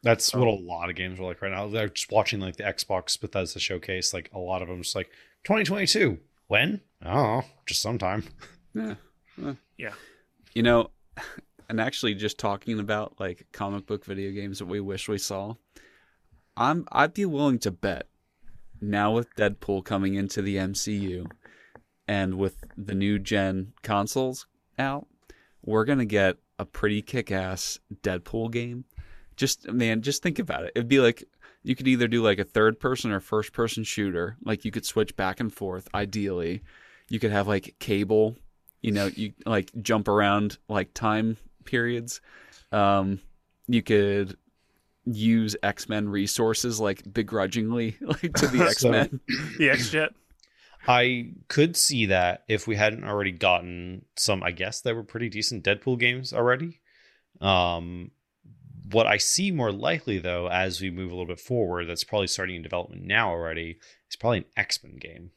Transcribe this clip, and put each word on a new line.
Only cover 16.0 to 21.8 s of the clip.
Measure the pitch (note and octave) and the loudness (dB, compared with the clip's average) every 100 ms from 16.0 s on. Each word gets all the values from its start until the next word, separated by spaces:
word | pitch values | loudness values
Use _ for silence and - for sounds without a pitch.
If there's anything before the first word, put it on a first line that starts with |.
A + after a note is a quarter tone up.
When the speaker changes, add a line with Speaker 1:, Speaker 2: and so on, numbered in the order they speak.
| _ _ _ _ _ - | _ _ _ _ _ 0
Speaker 3:
I'm, | A#2+ D#3+ D#3 | 2 2 -2
I'd | - D3+ | 2 2
be | F3 G3 | 2 -2
willing | D3 D3 B2 | 2 2 2
to | A2 | -2
bet | F2 G2+ E2 - _ _ _ - - - - | -2 -4 -4 -8 _ _ _ -18 -18 -18 -10
now | G#2 G2+ G#2 | -2 2 2
with | A2+ A#2 - | 2 0 0
Deadpool | G#2 G2+ - G2 - | 0 0 -2 -2 0
coming | G2 G2 G2 | 0 0 0
into | G2 - | -2 -2
the | G2 G2 | -2 -2
M | F#2+ G2 | -2 -4
C | - G#2 | -4 -2
U | G2 F2+ E2+ - - - _ - | -2 -4 -8 -14 -20 -20 _ -20